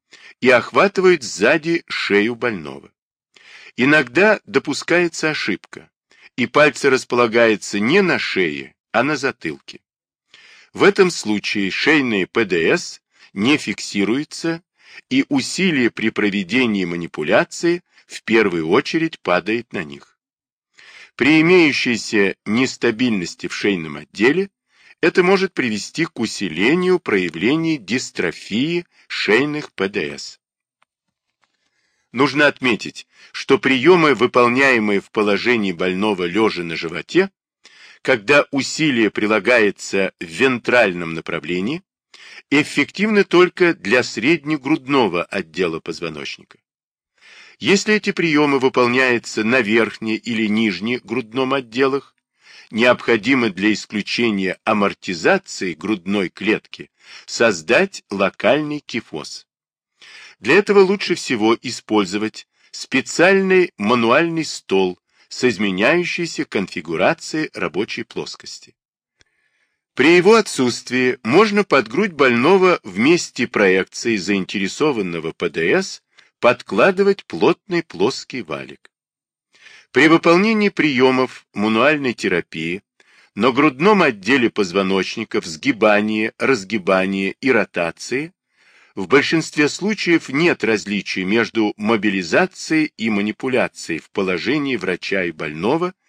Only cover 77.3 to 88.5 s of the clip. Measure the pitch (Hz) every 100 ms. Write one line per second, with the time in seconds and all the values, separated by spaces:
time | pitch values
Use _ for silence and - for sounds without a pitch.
77.3 | 85 117 180 - 170 - 85 107 - -
78.3 | 131 82 71 65 - _ _ _ _ _
79.3 | _ _ _ - - _ 127 156 160 170
80.3 | 175 214 214 202 - 156 123 131 127 127
81.3 | - _ - 107 110 135 151 135 110 98
82.3 | 87 - 80 80 95 _ _ _ _ _
83.3 | 101 120 123 147 127 190 208 156 104 95
84.3 | 135 110 - 95 95 95 95 90 - 110
85.3 | 110 92 80 135 113 107 104 107 107 110
86.3 | - 120 123 95 107 90 95 95 98 98
87.3 | - 135 117 95 - 85 - - 123 165
88.3 | _ _